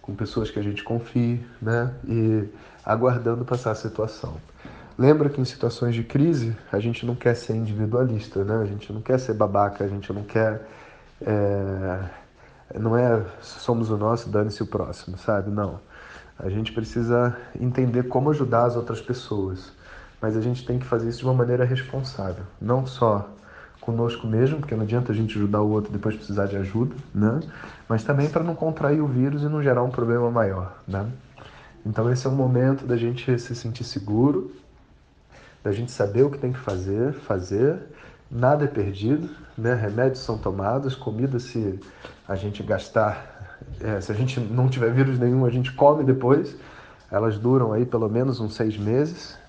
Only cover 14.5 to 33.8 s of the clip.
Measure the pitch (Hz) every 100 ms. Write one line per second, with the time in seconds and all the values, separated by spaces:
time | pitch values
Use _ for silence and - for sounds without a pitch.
14.5 | - 107 101 92 87 - 92 - 104 98
15.5 | 104 101 - - - - - - - 95
16.5 | 104 110 117 107 120 117 120 123 120 -
17.5 | - 127 131 127 120 123 127 143 147 123
18.5 | 117 120 117 113 107 - 123 - 104 95
19.5 | 92 - - - - - - 110 110 117
20.5 | 127 - 123 127 117 113 120 131 131 120
21.5 | 123 123 131 - 135 131 - 95 90 -
22.5 | - 101 127 131 - 117 101 101 - -
23.5 | - - - - 113 117 - 113 110 135
24.5 | 151 - 110 107 120 127 107 110 107 101
25.5 | 104 107 107 104 104 107 107 - 101 98
26.5 | 98 95 107 139 - - 101 107 139 156
27.5 | - - - - 113 - 139 147 156 165
28.5 | 160 160 156 147 151 147 127 139 143 147
29.5 | 151 139 123 123 127 117 120 120 120 104
30.5 | 95 92 - - 95 104 127 - - -
31.5 | - - - 107 107 117 131 139 135 127
32.5 | 123 131 135 131 120 117 127 - 120 -
33.5 | 117 117 113